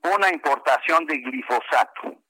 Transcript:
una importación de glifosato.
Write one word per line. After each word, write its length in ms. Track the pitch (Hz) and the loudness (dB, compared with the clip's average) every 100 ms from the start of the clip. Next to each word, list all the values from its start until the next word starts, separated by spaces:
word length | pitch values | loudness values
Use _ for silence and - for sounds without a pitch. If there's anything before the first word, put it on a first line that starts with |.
una 240 | 170 202 196 | 0 2 2
importación 760 | 165 147 139 - 123 - 160 156 | 2 -2 0 2 2 2 0 0
de 120 | 147 | -6
glifosato. 1000 | 123 131 123 120 - 135 - - - - _ | -6 -8 -2 -4 0 0 0 -4 -14 -14 _